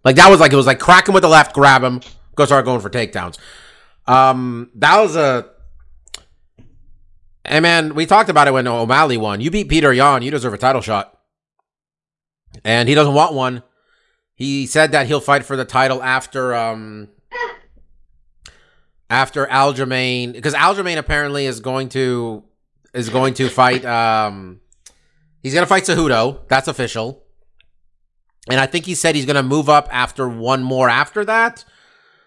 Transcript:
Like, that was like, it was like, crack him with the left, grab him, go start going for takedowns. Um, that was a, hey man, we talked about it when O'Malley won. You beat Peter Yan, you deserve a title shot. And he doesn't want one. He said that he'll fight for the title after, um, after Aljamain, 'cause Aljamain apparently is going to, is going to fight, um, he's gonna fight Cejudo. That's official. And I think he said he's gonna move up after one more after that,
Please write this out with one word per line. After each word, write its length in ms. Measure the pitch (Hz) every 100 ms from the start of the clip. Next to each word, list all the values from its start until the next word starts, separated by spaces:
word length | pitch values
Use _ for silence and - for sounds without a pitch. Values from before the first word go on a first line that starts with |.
Like, 120 | 127 131
that 140 | 185
was 80 | 185
like, 140 | 151
it 40 | 139
was 100 | 131
like, 120 | 123
crack 300 | - 185 185
him 60 |
with 80 | 185
the 60 | 170
left, 260 | 156 147
grab 280 | - 139 131
him, 180 | 127 123 - - - -
go 80 |
start 200 | 139 139
going 160 | 123 123
for 100 | 101
takedowns. 480 | 123 113 98 87 - - - - _ _ _ -
Um, 640 | 131 131 127 127 120 123 110
that 240 | 147 196
was 160 | 208 160
a, 340 | 143 123 - _ - - - - _ - _ _ _ _ - _ - - _ _ _ _
hey 140 | - 151
man, 360 | 170 170 156
we 120 | 151 160
talked 220 | 202 214
about 180 | 151 143
it 60 |
when 160 | 131 123
O'Malley 480 | 117 113 135 156 120
won. 240 | 107 101
You 100 | 139
beat 180 | 202 135
Peter 240 | 156 147
Yan, 300 | 127 143 131
you 80 | 123
deserve 240 | 143 120
a 40 | 101
title 240 | 127 135
shot. 360 | 107 101 101 _ _ _ _ _ _ _ _ _ _ _ _ _ _ -
And 240 | 107 117 120
he 60 |
doesn't 200 | 147 143
want 200 | 139 170
one. 300 | 143 127 123 _ _ _ _ _ _ _ -
He 300 | 135 139 127
said 260 | 156 156
that 140 | 147 127
he'll 120 | 147
fight 240 | - 143
for 120 | - 135
the 80 |
title 380 | 127 131 131 127
after, 520 | 127 131 - 135 127
um, 540 | 117 113 110 107 107 104 _ _ 480 480 - _ _ _ _ _ _ _ _ - _ _ _ _ _ -
after 360 | 120 135 147 135
Aljamain, 920 | 131 143 131 131 127 127 123 123 120
'cause 120 | 147
Aljamain 440 | 143 170 196 180 160
apparently 480 | 147 147 147 143 135
is 140 | 117
going 280 | 127 131 131
to, 520 | 131 127 123 117 107 _ _ _ _ _
is 180 | 123 113
going 240 | 123 135
to 140 | 127 127
fight, 360 | - 127 127
um, 760 | 127 117 113 110 107 98 92 92 _ _ _ _ _ _ _ _
he's 120 | 135
gonna 120 | 156 175
fight 180 | 190
Cejudo. 600 | 185 170 156 117 123 143 -
That's 200 | 131 160
official. 540 | 139 - 117 113 135 _ _ _ _ _ _ _ _ _ _ _ _ -
And 100 | 127
I 60 | 135
think 200 | 175 175
he 80 |
said 200 | 170 170
he's 120 | 151 131
gonna 160 | 143
move 260 | 131 147 143
up 200 | 147 147
after 360 | 123 127 - 127
one 340 | 117 117 131
more 260 | 127 131 127
after 360 | 120 147 214 208
that, 380 | 226 233 233 - _ _ _ _ _